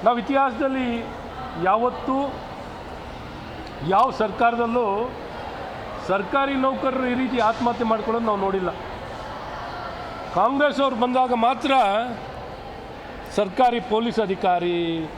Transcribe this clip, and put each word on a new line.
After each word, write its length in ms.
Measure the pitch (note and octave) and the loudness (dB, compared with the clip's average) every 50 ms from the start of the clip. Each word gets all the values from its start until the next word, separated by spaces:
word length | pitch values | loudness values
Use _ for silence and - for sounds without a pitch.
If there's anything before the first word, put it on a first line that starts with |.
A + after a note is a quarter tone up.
| - | 4
ನಾವು 140 | G#3 A#3+ A#3 G3+ | 4 4 4 0
ಇತಿಹಾಸದಲ್ಲಿ 640 | - C#4 C4+ C#4 C4+ A#3 A3 D4 C4+ C4+ C4 B3+ B3 A#3 A#3 A3+ - - - - - - - - - - E3 E3+ F3+ | 2 4 4 4 4 2 0 0 0 0 0 0 0 -2 -2 -4 -6 -8 -10 -10 -10 -10 -10 -8 -8 -4 -2 2 2
ಯಾವತ್ತೂ 460 | G3 A3 A#3+ B3 A#3+ - - - C4+ C4+ C#4 C4+ - - - - - - - - - - - - - - - - - - - - - - - - - - - - - - A#2 D#3 F#3+ | 4 4 2 2 0 -2 -2 0 0 0 0 -2 -4 -8 -10 -10 -12 -12 -12 -12 -12 -12 -12 -12 -12 -12 -12 -12 -12 -12 -12 -12 -10 -10 -10 -10 -10 -10 -10 -10 -10 -6 -2 2 4
ಯಾವ 180 | G3 A#3+ C4 G3+ - | 4 4 4 4 0
ಸರ್ಕಾರದಲ್ಲೂ 640 | G#3+ G#3+ F#3 - A#3 A#3 A#3 A#3 A#3+ A3+ A3+ B3 A#3+ G#3 G3 G#3 A3+ B3+ B3 - - - - - - - - - - - - - - - - - - - | -2 -2 2 4 4 4 4 4 0 0 2 2 2 2 0 0 -2 -4 -6 -8 -10 -10 -10 -10 -10 -10 -8 -8 -10 -10 -10 -10 -10 -10 -10 -8 -2 -2
ಸರ್ಕಾರಿ 460 | F3+ G3+ C#4+ - - C#4 C4+ C4+ C#4 C4 C4 | 0 0 0 0 2 2 2 2 2 2 2
ನೌಕರರು 440 | C4+ C4+ G#3+ - C4+ B3 C4 B3+ B3 | 2 2 2 0 0 0 0 0 0
ಈ 20 | B3 | 0
ರೀತಿ 240 | B3 C4 A#3 B3 A#3+ A3 G#3+ | 0 0 0 2 4 4 4
ಆತ್ಮಹತ್ಯೆ 380 | A3+ - B3 A#3+ A#3+ - A#3+ A3+ | 4 4 2 0 2 2 2 2
ಮಾಡ್ಕೊಳ್ಳೋದು 340 | A3+ A3 G3+ A3 A3 A#3 A#3 | 2 2 2 0 0 0 2
ನಾವು 140 | A3 G#3 G3 G3 | 2 2 2 2
ನೋಡಿಲ್ಲ. 240 | G3 F#3+ G3 F#3 F3 D#3 - - - - - - - - - - - - - - - - - - - - - - - - - - - - - - - - E3+ | 2 2 2 0 -2 -4 -4 -8 -10 -10 -10 -10 -10 -10 -10 -10 -10 -10 -10 -10 -10 -8 -8 -8 -8 -8 -8 -8 -8 -8 -8 -10 -10 -10 -10 -10 -4 0 2
ಕಾಂಗ್ರೆಸ್ 420 | G3 A#3 C4+ C#4 D4 D4 C4 - C#4 | 2 2 4 4 4 4 4 4 2
ಅವ್ರು 100 | C4+ B3+ A3 A#3 | 2 2 2 0
ಬಂದಾಗ 300 | B3 B3 C4 B3+ B3 B3 A#3 A3+ A#3+ | 2 4 2 4 4 2 4 4 2
ಮಾತ್ರ 240 | C4 B3+ - C#4+ C4+ C4 A#3+ G3 G3 G#3+ A#3 B3+ A#3 - - - - - - - - - - - - - - - - - - - - - - - - | 2 2 2 4 4 6 6 6 4 2 0 -2 -6 -8 -8 -10 -10 -10 -10 -12 -12 -12 -12 -12 -12 -12 -12 -12 -14 -12 -12 -12 -12 -12 -12 -4 0
ಸರ್ಕಾರಿ 440 | - G#3 G3 F3+ - C4 B3 A#3+ A#3 F3 - | 0 0 0 4 4 4 6 6 2 0 2
ಪೊಲೀಸ್ 280 | G#3 A3 A#3 A#3+ - A3+ | 2 2 2 2 2 0
ಅಧಿಕಾರಿ 600 | G#3+ F#3 G3 F#3 - F#3+ F3+ F3 F3 F3 F3 E3+ E3+ E3+ E3 E3 D#3+ D3+ - | 2 0 0 2 4 4 4 4 2 2 2 2 0 0 0 -2 -4 -6 -8